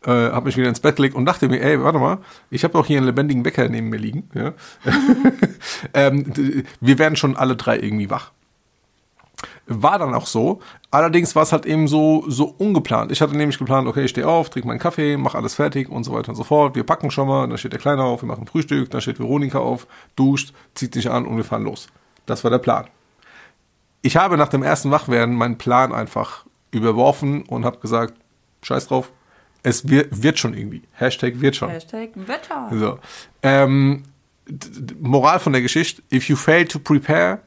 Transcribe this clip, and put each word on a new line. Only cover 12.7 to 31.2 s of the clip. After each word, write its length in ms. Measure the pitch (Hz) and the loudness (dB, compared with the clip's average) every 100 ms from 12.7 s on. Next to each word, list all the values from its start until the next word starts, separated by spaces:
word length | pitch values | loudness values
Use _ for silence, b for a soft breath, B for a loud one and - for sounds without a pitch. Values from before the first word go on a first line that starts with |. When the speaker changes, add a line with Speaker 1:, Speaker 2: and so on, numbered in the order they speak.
| 180 - 113 110 | 0 0 -2 -2
Speaker 1:
Ich 80 | - | -2
hatte 160 | 151 147 | 0 0
nämlich 220 | 151 135 | -2 -2
geplant, 300 | 127 135 131 | 0 0 0
okay, 160 | 127 | -2
ich 80 | 135 | -2
steh 140 | - 143 | -2 0
auf, 260 | 165 156 | 0 0
trink 160 | - 123 | -6 -6
meinen 100 | 120 | -4
Kaffee, 400 | 170 170 151 143 | -4 -2 -2 0
mach 160 | 131 | -2
alles 220 | 123 113 - | -4 -8 -2
fertig 340 | 147 139 131 | -2 -2 -6
und 140 | 123 | -8
so 100 | 117 | -6
weiter 160 | 117 113 | -6 -6
und 60 | 113 | -8
so 80 | |
fort. 320 | 117 147 143 127 | 0 2 2 0
Wir 80 | |
packen 260 | 113 165 143 | -2 -2 -2
schon 180 | - 135 | -2 0
mal, 200 | 135 127 | 0 -2
dann 100 | 113 | -6
steht 140 | 131 | -8
der 60 | 123 | -4
Kleine 240 | 143 143 | -2 0
auf, 180 | 131 117 | 0 -2
wir 60 | 120 | -6
machen 180 | 107 113 | -10 -4
Frühstück, 460 | 165 147 143 123 | -4 -2 -2 -2
dann 100 | 127 | -6
steht 160 | 123 - | -6 -6
Veronika 400 | 135 143 139 135 | -2 -2 -2 -2
auf, 300 | 120 123 - B B - | -2 -4 -10 B B 0
duscht, 380 | 135 139 139 b b - | 2 2 -4 b b -10
zieht 180 | 123 | -8
sich 160 | 120 113 | -4 -2
an 160 | 120 127 | -2 -2
und 100 | 113 | -4
wir 60 | |
fahren 200 | 107 113 | -4 -4
los. 240 | 107 101 - b b b - | -6 -10 -18 b b b -8
Das 160 | 120 | -4
war 80 | 120 | 0
der 80 | 123 | 0
Plan. 260 | 127 110 - _ _ _ b b b b _ _ _ _ | 0 -2 -2 _ _ _ b b b b _ _ _ _
Ich 140 | 139 165 | 0 2
habe 200 | 190 170 | 2 2
nach 120 | 151 | 2
dem 120 | 139 | 2
ersten 300 | 135 151 139 | 0 0 2
Wachwerden 420 | 147 - 120 117 | 0 0 0 2
meinen 240 | 120 117 117 | 0 -2 -2
Plan 340 | - 123 131 | 2 2 2
einfach 540 | 113 110 - 107 - _ _ _ | -2 -6 -6 -8 -10 _ _ _
überworfen 720 | 113 113 110 131 139 143 143 | -2 0 4 4 2 -2 -4
und 220 | - 120 117 | -6 -4 -4
hab 160 | - | -6
gesagt, 340 | 107 117 117 - _ _ _ _ | -4 -2 -2 -8 _ _ _ _
scheiß 240 | - 131 - | -6 -6 -2
drauf, 240 | 131 127 _ b b b b | -4 -4 _ b b b b
es 260 | - 117 135 | -2 -2 4
wir-, 200 | 135 143 | 2 2
wird 300 | 101 131 156 | 0 0 0
schon 160 | 120 110 | -4 -6
irgendwie. 260 | 107 - _ | -10 -12 _
Hashtag 460 | - 123 - | -4 -4 -2